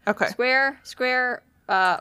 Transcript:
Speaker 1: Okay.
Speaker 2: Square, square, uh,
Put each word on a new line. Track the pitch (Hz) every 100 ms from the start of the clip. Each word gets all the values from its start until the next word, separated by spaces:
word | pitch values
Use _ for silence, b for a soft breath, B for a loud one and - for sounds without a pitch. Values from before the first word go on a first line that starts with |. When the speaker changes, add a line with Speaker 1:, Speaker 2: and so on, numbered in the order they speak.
| -
Speaker 1:
Okay. | 208 196
Speaker 2:
Square, | 202 247 262 269 277
square, | - - 254 254 247 240 - _ -
uh, | 190 185 170